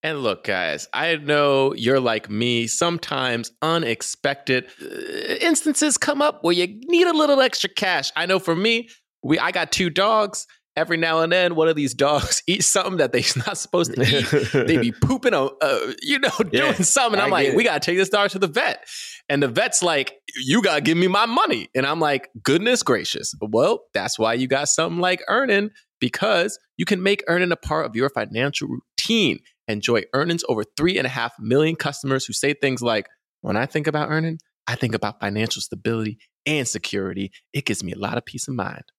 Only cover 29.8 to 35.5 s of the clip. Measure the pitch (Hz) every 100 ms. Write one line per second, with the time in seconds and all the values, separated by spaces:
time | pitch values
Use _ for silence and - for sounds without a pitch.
29.8 | 104 117 92 131 160 170 - 113 101 -
30.8 | 160 190 131 127 117 - 110 131 156 165
31.8 | 151 139 135 135 - 120 143 143 139 127
32.8 | 120 110 98 _ _ _ - 104 135 156
33.8 | 151 147 147 156 165 160 _ _ - 120
34.8 | 120 110 107 - 104 104 110